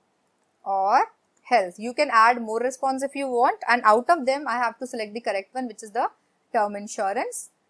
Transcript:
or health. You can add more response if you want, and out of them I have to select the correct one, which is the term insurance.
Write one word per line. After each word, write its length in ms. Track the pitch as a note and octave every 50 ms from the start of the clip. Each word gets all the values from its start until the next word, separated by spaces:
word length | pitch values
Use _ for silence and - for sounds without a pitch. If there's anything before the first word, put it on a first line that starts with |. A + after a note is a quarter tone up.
| _ _ _ _ _ _ _ _ _ _ _ _ -
or 420 | G3 G3 F#3+ F#3+ G3+ A#3 C#4+ A4+ - _ _ _ _ _ _ _
health. 320 | - B3 A3+ F#3+ F3+ -
You 160 | - G#3+ A#3+ B3
can 160 | - D4 C#4
add 300 | A#3 A3 A3 A#3 B3+ A#3+
more 180 | A#3 G#3+ A3 A#3
response 440 | A#3+ C4 C4 - C#4 C4+ C4+ C4 C4+
if 120 | C4+ -
you 120 | C#4 C#4
want, 320 | B3+ B3 A#3+ B3 D#4 A4 - -
and 140 | A#3 A#3+ B3 A3+
out 240 | G#3+ G#3+ A#3+ A#3+ -
of 160 | F4 E4 B3
them 200 | B3+ C4+ C#4+ D4+
I 100 | B3 A3+
have 220 | B3 B3 A3+ A3 -
to 80 | C4
select 260 | B3+ - A3+ G#3+ G#3 G#3
the 80 | A#3
correct 320 | A#3 A3+ G3 G3 G3 _ -
one, 140 | B3+ B3+
which 160 | A#3 G#3 - A3+
is 80 | G#3+
the 180 | G3 A#3+ - A4+ - _ _ _ _ _ _ _ -
term 220 | A#3 G#3 G#3 G3+
insurance. 760 | G3+ G#3 A3 - - G3+ G3 G3+ B3 F4 B4 A#4+ - - - _ _ _ _